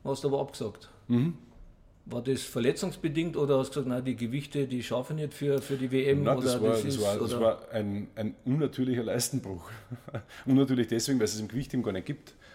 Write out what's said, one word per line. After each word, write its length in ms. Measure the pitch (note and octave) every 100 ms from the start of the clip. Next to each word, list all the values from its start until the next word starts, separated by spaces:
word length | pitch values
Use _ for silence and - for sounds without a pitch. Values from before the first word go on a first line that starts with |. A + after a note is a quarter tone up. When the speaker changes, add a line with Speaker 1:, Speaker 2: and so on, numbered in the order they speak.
| -
Speaker 1:
Hast 180 | C#3 C#3+
aber 140 | C#3
abgesagt. 480 | C#3 - A2 - - - -
Speaker 2:
Mhm. 300 | A#2+ D#3 E3+ - - - - - - -
Speaker 1:
War 140 | A#2+
das 200 | B2 C3
verletzungsbedingt 920 | - C3 A#2+ C#3+ F#3 - D#3+ D3 E3+ D#3
oder 200 | C#3+ C3+
hast 120 | C3
du 100 | D3
gesagt, 60 | C3
„Nein, 160 | B2 B2+
die 100 | A#2
Gewichte, 500 | A#2 C3+ C#3+ C#3+ C3
die 160 | B2+
schaffe 300 | A2+ A#2+ B2+
ich 60 | D#3
nicht 120 | D3
für, 280 | - C#3+ C#3
für 140 | C3 C3+
die 160 | C3
W 140 | C3 C#3
M“? 140 | C#3
Speaker 2:
Nein, 140 | A#2+ C3
Speaker 1:
Oder 80 | C3
Speaker 2:
das 160 | B2
war, 80 | A2
Speaker 1:
das 120 | A2+
Speaker 2:
das 100 | G#2+ C3+
Speaker 1:
ist, 60 |
Speaker 2:
war, 160 | G2+ G#2+
das 160 | A2+
Speaker 1:
oder? 60 | A#2+
Speaker 2:
war 300 | A2+ - -
ein, 360 | A2+ G#2 G2+ G2+ -
ein 200 | G#2+ - C3
unnatürlicher 580 | C#3+ C#3+ - C3 B2
Leistenbruch. 640 | A2 A#2+ - C3 G2+ F#2 - A2+ - B2
<laughs> 420 | - B2+ - - -
Unnatürlich 420 | C3+ C3+ B2 A2+
deswegen, 300 | A#2 B2+ C3
weil 60 | G#2+
es 80 | G#2+
es 40 |
im 80 | G#2+
Gewicht 260 | A#2+ C#3
eben 100 | B2+
gar 100 | G#2+
nicht 120 | F#2+ F2+
gibt. 280 | C#3+ - - -